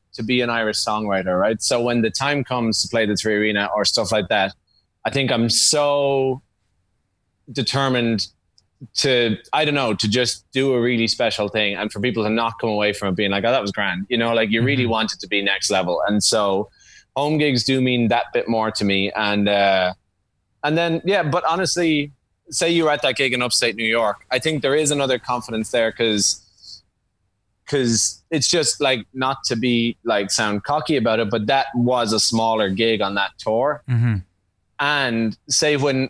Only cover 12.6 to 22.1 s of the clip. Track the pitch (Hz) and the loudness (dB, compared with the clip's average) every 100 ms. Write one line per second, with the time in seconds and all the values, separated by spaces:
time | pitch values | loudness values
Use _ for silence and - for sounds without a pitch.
12.6 | 117 104 104 101 98 90 101 98 113 131 | -2 0 0 0 -2 0 0 0 2 0
13.6 | 101 98 101 90 98 120 117 117 110 110 | -2 -4 -4 -4 -2 -2 2 2 2 2
14.6 | 123 139 120 110 110 - 90 101 98 98 | 2 0 0 0 -2 -6 -4 -2 0 -2
15.6 | - 98 90 82 85 104 - 113 101 98 | 0 0 0 -2 0 0 2 0 2 0
16.6 | 104 _ - - _ 135 147 156 147 127 | -4 _ -20 -20 _ -4 -2 0 0 0
17.6 | 135 131 127 123 117 120 - 120 - 113 | 0 0 2 2 2 0 0 -4 -2 -2
18.6 | 110 - 101 98 98 104 107 104 101 101 | -2 -2 0 0 0 0 0 2 2 4
19.6 | 98 95 90 92 _ _ _ _ _ _ | 4 4 0 -4 _ _ _ _ _ _
20.6 | 147 160 170 165 - 196 156 170 160 170 | -2 0 0 0 0 0 0 0 0 0
21.6 | 175 175 170 151 147 | -2 0 0 0 -2